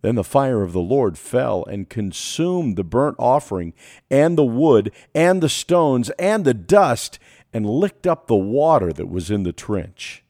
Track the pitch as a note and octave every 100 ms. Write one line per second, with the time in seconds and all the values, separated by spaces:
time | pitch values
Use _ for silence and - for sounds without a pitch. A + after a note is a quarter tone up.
0 | A#2 A#2+ F#2+ C#3 C3+ A#2 F#2 F2 F2 C#3
1 | A2 D#2 - B2 C3 F#2+ - G2+ F#2+ A2+
2 | G2 - - - E3+ F3+ D3 F#2+ F2 A#2+
3 | D3 - A#2+ C#3+ - F#2+ E2+ - - -
4 | _ C3+ D#3 E3+ C3+ A#2 D#3+ A2+ G2+ -
5 | _ D3+ F3 F#3 D#3 - - F3 D#3 B2+
6 | A#2+ - F#3 G#3+ D3 A#2 E2+ G3+ E3+ A#2+
7 | - - _ _ _ A#2 G#2 C3 G3 _
8 | F3+ E3 - G#2+ G2 B2+ D#3 D3+ F2+ D#2
9 | F2+ F2+ E2+ G#2 F2+ - - G2+ - -
10 | - -